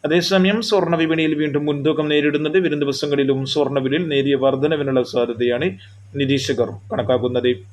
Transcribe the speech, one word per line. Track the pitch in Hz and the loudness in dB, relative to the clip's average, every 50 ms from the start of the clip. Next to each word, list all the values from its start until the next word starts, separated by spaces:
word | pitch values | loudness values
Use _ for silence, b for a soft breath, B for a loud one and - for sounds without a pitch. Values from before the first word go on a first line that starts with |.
| - | 0
അതേസമയം | 151 156 175 170 - 196 190 185 190 202 226 226 - | 2 2 2 2 2 2 4 4 4 2 0 0 0
സ്വർണ്ണ | 214 196 180 165 170 165 | 0 0 2 0 0 0
വിപണിയിൽ | 160 160 160 165 160 156 156 147 | 2 0 2 0 0 0 0 0
വീണ്ടും | 151 151 139 147 147 151 | -2 -2 -2 -2 -2 -2
മുൻതൂക്കം | 147 143 135 156 156 - 151 151 | -2 0 0 0 0 0 0 0
നേരിടുന്നത് | 151 147 143 147 143 147 151 151 160 190 185 | 0 2 2 2 0 0 -2 0 0 2 0
വരും | 147 147 151 147 | 2 0 0 -2
ദിവസങ്ങളിലും | 139 139 - - 147 143 139 135 135 139 135 135 131 - | -2 -2 -4 -2 -2 0 0 2 2 2 0 -2 -2 0
സ്വർണ്ണവിലയിൽ | 151 143 131 139 139 131 131 139 160 180 160 143 | 0 0 0 0 -2 0 0 -2 -2 -2 0 0
നേരിയ | 139 135 143 139 127 127 | 0 2 2 2 2 2
വർധനവിനുള്ള | 135 131 131 139 147 160 147 143 135 131 127 123 123 - | 2 2 2 0 0 0 0 -2 0 0 0 0 0 0
സാധ്യതയാണ് | 123 120 120 117 110 123 120 120 120 151 185 190 190 B B B B - - - 143 | -2 -2 -2 -2 -2 0 0 0 0 -2 -4 -6 -8 B B B B -20 -12 -4 -4
നിരീക്ഷകർ | 139 131 139 135 - - 135 120 120 104 104 101 - - | 0 0 0 0 0 -2 -2 -2 -2 -2 -4 -14 -10 -6
കണക്കാക്കുന്നത്. | - - 113 104 127 123 117 123 123 123 120 123 123 - - - | -6 -4 0 0 0 0 0 -2 -2 0 0 0 -2 -2 -6 -20